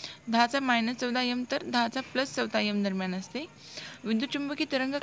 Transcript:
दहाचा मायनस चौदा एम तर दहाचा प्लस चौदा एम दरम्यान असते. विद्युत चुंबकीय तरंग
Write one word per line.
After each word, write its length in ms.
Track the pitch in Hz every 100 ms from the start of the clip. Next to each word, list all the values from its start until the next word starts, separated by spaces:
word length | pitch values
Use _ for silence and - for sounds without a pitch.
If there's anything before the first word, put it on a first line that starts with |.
| - - -
दहाचा 320 | 226 240 277
मायनस 360 | 262 233 226 247
चौदा 260 | 247 247
एम 220 | 247 247 247
तर 120 | 269
दहाचा 380 | - 240 233 254
प्लस 340 | 262 254 269
चौदा 260 | - 226 220
एम 220 | 208 208
दरम्यान 320 | 202 190 185
असते. 320 | 185 190 247 339 - - - - -
विद्युत 260 | 214 220 269
चुंबकीय 400 | 285 285 294 311
तरंग 220 | 269 262 277